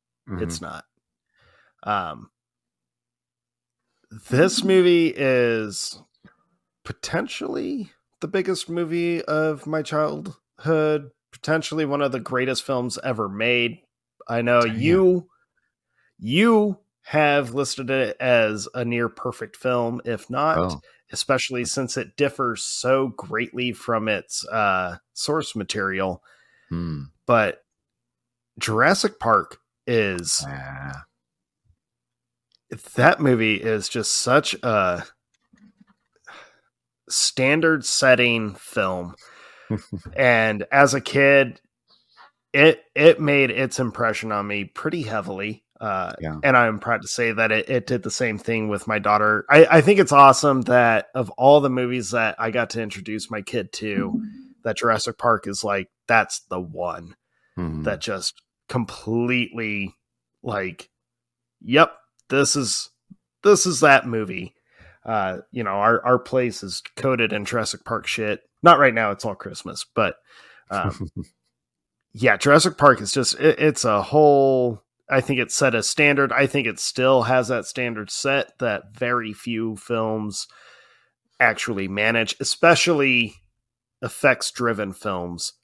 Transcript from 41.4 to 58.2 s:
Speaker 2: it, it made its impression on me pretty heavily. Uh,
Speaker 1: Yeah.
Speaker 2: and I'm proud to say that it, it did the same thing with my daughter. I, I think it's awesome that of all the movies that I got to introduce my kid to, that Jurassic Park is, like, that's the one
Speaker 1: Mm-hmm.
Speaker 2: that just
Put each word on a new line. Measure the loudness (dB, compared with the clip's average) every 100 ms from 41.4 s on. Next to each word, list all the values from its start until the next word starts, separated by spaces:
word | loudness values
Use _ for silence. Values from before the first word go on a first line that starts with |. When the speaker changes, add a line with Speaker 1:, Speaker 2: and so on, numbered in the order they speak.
| 2 -4 _ _ _ _ _ _ -20 _ _
Speaker 2:
it, | 6 6 6 _
it | 6 6 6
made | 2 2 2
its | 0 -4 -4
impression | -6 -2 -4 -4 -6
on | -6 -4
me | -6 -8
pretty | -8 -6 -6
heavily. | -6 -6 -8 -8 -10 -10 _ _
Uh, | -6 -4 -6 -8
Speaker 1:
Yeah. | -10 -2
Speaker 2:
and | 4 4
I'm | 4 0
proud | -4 -4
to | -4
say | -4 -2
that | 0 0
it, | 0 -2
it | -4 -2
did | -4
the | -4
same | -4 -4 -4
thing | -4 -4 -2
with | -4 -4
my | -2
daughter. | 2 2 4 0 6
I, | 8 10
I | 8
think | 6 4
it's | 6
awesome | 10 10 10 4 2
that | 4 4 4 2 -2 -6
of | -6
all | 2 6 6
the | 4
movies | 0 -2 -4 -4
that | -2 -2 -2
I | -2
got | -2 -4
to | -6
introduce | -8 -10 -10 -10 -8
my | -10
kid | -6 -8 -8
to, | -8 -6 -4 -4 -6 -8 -14 -20 _
that | -8 -2
Jurassic | 0 0 -4 -4
Park | 0 0 -4
is, | -8
like, | -4 -4 -6 _ 0
that's | 0 0 -8 -8
the | -8
one | -8 -8 -8 -8 -14 -20 _ _ _ -8
Speaker 1:
Mm-hmm. | -6 -4
Speaker 2:
that | -4 -6
just | -6 -6